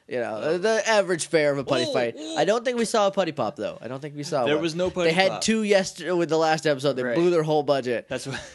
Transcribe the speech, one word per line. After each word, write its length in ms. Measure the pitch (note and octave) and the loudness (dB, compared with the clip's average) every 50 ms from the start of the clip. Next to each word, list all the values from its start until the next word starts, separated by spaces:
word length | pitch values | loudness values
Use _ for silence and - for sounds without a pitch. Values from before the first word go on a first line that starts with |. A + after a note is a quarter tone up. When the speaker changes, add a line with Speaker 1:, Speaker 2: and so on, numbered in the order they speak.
| _ | _
Speaker 1:
You 140 | - - B2 | -8 -6 -6
know, 200 | A#2 G#2+ G#2+ G#2+ A2+ | -4 -4 -6 -4 -2
Speaker 2:
Oh. 160 | D3 E3 F3+ | -2 -2 0
Speaker 1:
the 280 | F3 A3 A3 A3 - | 0 0 0 0 0
average 400 | A3 A3+ G#3 G3 F3 F#3 D#3 - - | 2 2 2 2 2 -2 -4 -4 0
fare 220 | - D#3+ D3 D3 | 2 2 2 4
of 60 | C#3 | 2
a 80 | C#3+ C3 | 0 0
putty 220 | - C#3 B2+ B2 - | 0 0 0 0 0
Speaker 2:
Oh, 40 | - | 0
Speaker 1:
fight. 200 | B2+ B2 A#2 A#2+ C4 | 0 0 0 -2 -6
Speaker 2:
oh. 180 | D#4 D#4+ E4 | -10 -6 -2
Speaker 1:
I 80 | - D3+ | 0 2
don't 180 | F3 G#3+ B3 A3+ | 2 2 0 0
think 100 | C4 B3 | -2 0
we 80 | A#3+ A#3 | 0 -2
saw 220 | - - A3+ G3+ | 0 2 2 2
a 40 | G3 | 2
putty 220 | G3 G3 F#3 D#3+ D3 | 2 2 0 0 0
pop, 240 | D3 A#2+ G#2 - | -2 -2 -4 -2
though. 220 | - G#2 F2+ D#2+ - | -4 -6 -6 -6 -8
I 80 | - A2+ | -10 -10
don't 120 | B2+ C3+ C#3 | -10 -10 -10
think 120 | D3+ D3 | -10 -10
we 80 | D3 C#3+ | -10 -8
saw 200 | C#3+ D#3 C#3 B2 | -2 0 0 2
Speaker 2:
There 120 | A#2+ D3 | 2 2
Speaker 1:
one. 60 | D#3 E3 | 2 0
Speaker 2:
was 120 | E3+ D3+ | -2 -2
no 140 | E3+ F3+ F3+ | -2 -2 -2
Speaker 1:
They 40 | - | -2
Speaker 2:
putty 160 | F#3 E3+ E3 D#3+ | 0 0 2 4
Speaker 1:
had 180 | F#3 F#3+ G3 | 4 2 2
Speaker 2:
pop. 100 | - G2+ | 2 0
Speaker 1:
two 220 | - - A3+ A3 G#3+ | 0 0 0 2 2
yesterday 480 | G3+ G3+ F#3+ F#3+ - - - D#3+ D#3 F3+ | 4 2 2 2 0 -6 -8 -4 -2 0
with 160 | E3+ E3+ D#3 | 0 0 2
the 80 | D#3 | 2
last 300 | D#3+ D#3+ D#3+ D#3 D#3 - | 2 4 2 2 2 2
episode. 260 | D#3 D3 C3 C3+ D3 C3 | 0 0 2 2 0 0
They 100 | B2+ B2+ | 0 -2
Speaker 2:
Right. 120 | B2 A#2 | 0 2
Speaker 1:
blew 140 | E3 E3+ F3+ | 2 2 4
their 120 | F3 F3 D#3 | 4 2 2
whole 200 | D#3 D#3 D3+ C#3+ | 2 2 0 2
budget. 440 | C3 C#3+ C3+ A#2+ B2+ A#2+ G#2+ - - | 2 0 0 2 0 -2 -2 -4 -6
Speaker 2:
That's 160 | C3+ B2 - | -8 -8 -6
what. 120 | C#3 C3+ - - - - | -8 -10 -10 -10 -14 -18